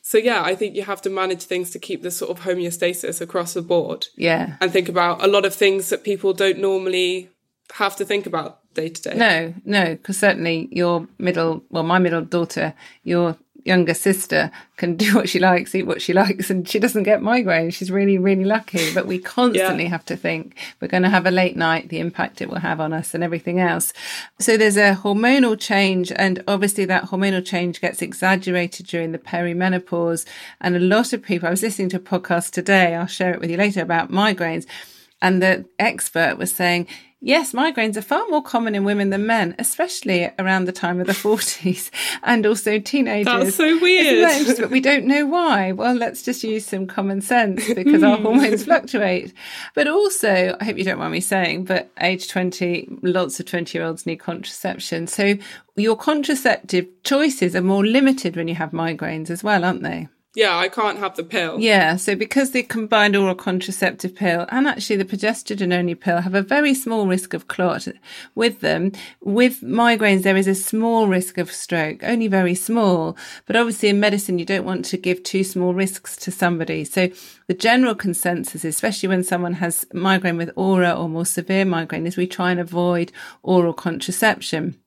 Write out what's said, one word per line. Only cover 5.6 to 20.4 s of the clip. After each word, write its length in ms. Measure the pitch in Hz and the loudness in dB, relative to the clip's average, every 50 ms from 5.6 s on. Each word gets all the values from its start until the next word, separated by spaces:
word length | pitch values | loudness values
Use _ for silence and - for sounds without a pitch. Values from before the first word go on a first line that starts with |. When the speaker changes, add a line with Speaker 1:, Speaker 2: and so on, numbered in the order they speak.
| 214 196 196 196 185 - | 2 2 2 2 -2 -2
Speaker 1:
that 140 | 214 - - | -4 -4 -2
people 280 | 208 202 190 - 196 190 | -4 -4 0 0 0 2
don't 260 | 175 196 196 185 - | 2 2 2 2 2
normally 720 | 196 196 190 190 190 185 185 185 185 180 180 185 180 180 _ _ _ _ _ _ _ _ - | 0 0 0 0 -2 0 0 0 0 0 0 -4 -6 -12 _ _ _ _ _ _ _ _ -6
have 240 | - 214 196 196 | -2 -2 -2 -2
to 80 | - 202 | -4 -4
think 200 | 190 208 208 196 | -2 -2 -2 -2
about 360 | 185 170 165 151 - - _ _ _ _ | -2 -6 -6 -6 -6 -12 _ _ _ _
day 160 | - 160 165 | -6 -6 -6
to 140 | 165 - - | -8 -10 -10
day. 120 | - - | -6 0
Speaker 2:
No, 360 | - 233 220 180 160 165 165 170 185 - | 2 4 4 4 2 0 -4 -8 -12 -6
no, 340 | - 202 208 185 165 165 - _ | 0 2 2 2 2 0 -4 _
'cause 140 | - 196 | -8 -4
certainly 520 | 196 - 202 185 - 160 170 165 165 165 - | 2 4 2 4 4 0 -2 -2 -2 -4 -4
your 360 | - 170 175 175 175 170 170 - _ _ | -2 0 2 2 2 0 -2 -6 _ _
middle, 460 | - 180 180 175 165 165 160 156 - _ | -2 -2 0 0 0 0 -2 -4 -8 _
well, 120 | - 170 160 | -4 -4 0
my 160 | 165 185 185 | 2 2 4
middle 240 | 185 175 165 165 160 | 4 2 2 0 -4
daughter, 500 | 165 - 175 170 165 - 170 160 160 151 _ - - - _ _ | -2 -2 -2 -2 -2 -4 -4 -4 -4 -6 _ -20 -20 -20 _ _
your 340 | - 175 175 175 170 165 - _ _ _ - - | -2 0 2 2 0 -2 -4 _ _ _ -14 -2
younger 300 | - 185 185 175 160 170 | 2 4 4 4 4 0
sister 580 | - - 196 190 190 - - - 156 151 160 - - - _ _ | 0 2 0 0 0 0 -2 0 0 0 0 -4 -12 -20 _ _
can 180 | - - 175 170 | -6 -4 -2 0
<laughs> 60 | 165 208 | 0 2
do 80 | 208 202 | 4 4
what 120 | 233 - - | 4 2 2
she 120 | - 180 | 0 2
likes, 340 | 180 185 180 175 - - - | 4 4 4 4 2 -2 -4
eat 80 | 185 - - | -4 -2 -2
what 120 | 165 - | -4 -4
she 120 | - - 170 | -2 0 2
likes, 380 | 185 196 196 196 190 185 - | 2 4 4 2 -2 -2 -2
and 180 | 196 190 175 - | -2 -2 -2 0
she 100 | - 214 | 0 2
doesn't 240 | 196 240 - 214 196 | 2 2 2 0 2
get 180 | 196 214 202 | 2 2 2
migraine. 480 | - 208 233 254 240 190 175 165 165 165 175 | 2 2 0 2 2 2 0 0 0 -2 -4
She's 180 | - 190 185 | -6 -6 -2
really, 260 | 180 196 202 202 196 | 0 2 2 4 4
really 280 | 185 180 196 196 190 190 | 4 4 2 2 2 2
lucky. 500 | 196 214 220 214 - - 180 165 156 160 | 2 0 0 -2 -4 -4 -2 -2 0 0
But 120 | 185 - 196 | -2 -2 -2
we 100 | 185 180 | -4 -6
Speaker 1:
<laughs> 180 | 185 - - | -6 -6 0
Speaker 2:
constantly 480 | - 247 247 220 185 185 190 185 156 165 | 2 2 4 4 2 0 0 0 -2 -2
Speaker 1:
Yeah. 60 | 170 | -2
Speaker 2:
have 140 | 175 160 - | -4 -6 -6
to 100 | - 160 | -8 -10
think 380 | - - 170 165 160 | -6 -4 -4 -4 -4